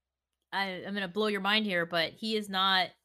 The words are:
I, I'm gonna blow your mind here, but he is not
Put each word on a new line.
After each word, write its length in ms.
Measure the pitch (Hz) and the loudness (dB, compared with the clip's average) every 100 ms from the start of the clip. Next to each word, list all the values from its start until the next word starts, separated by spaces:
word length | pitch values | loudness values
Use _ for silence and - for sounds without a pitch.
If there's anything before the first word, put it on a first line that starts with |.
| _ _ _ _ - | _ _ _ _ -6
I, 320 | 190 196 180 | -4 -4 -6
I'm 80 | 196 | -6
gonna 140 | 202 185 | -6 -4
blow 200 | 196 214 | -2 0
your 140 | 202 | 0
mind 240 | 196 214 | 2 2
here, 200 | 214 175 | 2 0
but 280 | 170 170 160 | 0 0 -2
he 220 | - 220 214 | -4 -4 -4
is 120 | 196 | -2
not 400 | 190 190 190 175 _ | 0 4 4 2 _